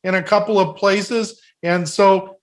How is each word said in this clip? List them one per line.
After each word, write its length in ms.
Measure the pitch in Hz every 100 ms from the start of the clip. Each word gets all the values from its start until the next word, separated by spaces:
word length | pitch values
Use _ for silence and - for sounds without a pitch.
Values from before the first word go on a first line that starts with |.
in 100 | 185
a 80 | 185
couple 360 | 185 208 208 208
of 160 | 185 -
places. 680 | 196 202 196 233 220 - _ _
And 260 | 170 175 160
so 500 | - 196 190 190 -